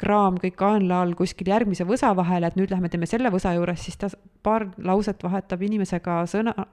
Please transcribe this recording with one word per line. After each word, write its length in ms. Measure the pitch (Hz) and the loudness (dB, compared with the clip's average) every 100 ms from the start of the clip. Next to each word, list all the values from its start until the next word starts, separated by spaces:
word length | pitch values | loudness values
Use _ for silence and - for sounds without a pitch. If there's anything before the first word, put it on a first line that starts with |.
kraam 380 | 190 208 196 180 | 2 4 4 2
kõik 160 | 185 - | -2 0
kaenla 400 | 196 214 180 180 175 | 2 4 2 2 0
all 100 | 170 | 0
kuskil 320 | 185 - 180 | -2 -2 0
järgmise 400 | 208 208 175 175 | 2 2 -2 0
võsa 240 | 247 254 | 2 2
vahele, 380 | 185 175 180 170 | 2 2 2 0
et 80 | 185 | 0
nüüd 160 | 190 185 | 0 0
lähme 160 | 175 | -2
teeme 160 | 170 170 | -2 -2
selle 240 | 226 254 | 0 0
võsa 240 | 185 190 175 | 0 0 0
juures, 240 | 175 170 - | 0 -4 -8
siis 80 | - | -8
ta 160 | 202 | -8
s-, 80 | - - _ | -8 -20 _
paar 240 | 208 220 202 - | 0 0 -2 -6
lauset 400 | 180 196 208 196 | 0 0 0 -4
vahetab 400 | 175 190 - 180 | -4 -4 -4 -4
inimesega 640 | 202 214 190 175 175 170 170 | -2 -2 -2 -2 -2 -2 -2
sõna, 240 | 202 226 - - | 0 -2 -4 -6